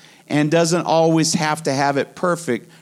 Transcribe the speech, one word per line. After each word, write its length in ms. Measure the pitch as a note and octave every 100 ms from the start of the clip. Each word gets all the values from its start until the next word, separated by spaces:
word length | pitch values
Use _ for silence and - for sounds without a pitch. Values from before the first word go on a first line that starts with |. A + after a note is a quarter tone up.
| - - -
and 240 | D3 D3+
doesn't 340 | E3 E3+ F3 -
always 480 | D#3+ E3 E3 D#3+
have 300 | E3+ D#3 D3+
to 100 | D#3
have 220 | C3+ C#3+ C#3
it 200 | - -
perfect 540 | F3+ E3+ E3 A2 - -